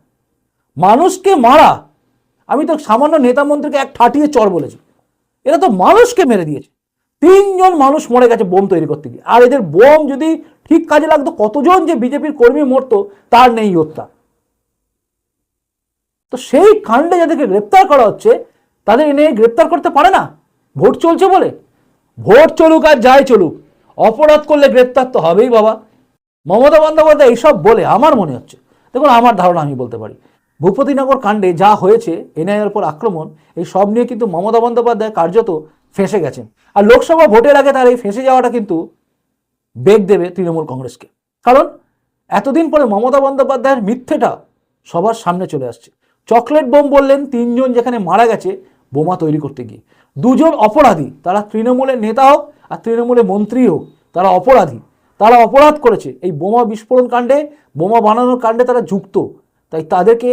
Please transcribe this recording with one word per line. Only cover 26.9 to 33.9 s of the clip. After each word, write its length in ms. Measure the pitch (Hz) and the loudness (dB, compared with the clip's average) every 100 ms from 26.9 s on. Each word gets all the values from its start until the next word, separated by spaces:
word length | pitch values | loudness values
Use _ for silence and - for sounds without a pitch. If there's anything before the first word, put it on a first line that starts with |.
| 311 311 294 269 | 2 2 4 4
এইসব 240 | 233 311 233 | 2 0 2
বলে 200 | 165 233 143 | 2 2 2
আমার 260 | 180 302 277 | 0 2 0
মনে 160 | 170 123 | -2 -8
হচ্ছে, 200 | - - _ _ _ | -14 -20 _ _ _
দেখুন 140 | 247 294 | -2 2
আমার 260 | 240 247 208 | 2 2 2
ধারণা 240 | 180 175 | 0 0
আমি 140 | 147 | -4
বলতে 220 | 135 123 117 | -8 -10 -12
পারি, 160 | 107 - _ _ _ - | -16 -18 _ _ _ -6
ভূপতিনগর 580 | 165 196 277 269 269 262 | -2 -2 -2 -2 -2 -2
কাণ্ডে 300 | 208 214 185 | -2 -2 -2
যা 180 | 165 196 | 0 0
হয়েছে, 380 | 214 185 226 226 170 254 - | 2 2 0 0 -10 -10 -10
এনআইএর 300 | 170 208 208 | -6 -4 -4
উপর 160 | 208 | -4
আক্রমণ, 420 | 175 151 233 170 156 - _ - | -6 -6 -6 -8 -12 -20 _ -14
এই 80 | |
সব 220 | 175 185 | -6 -2
নিয়ে 180 | 202 | -2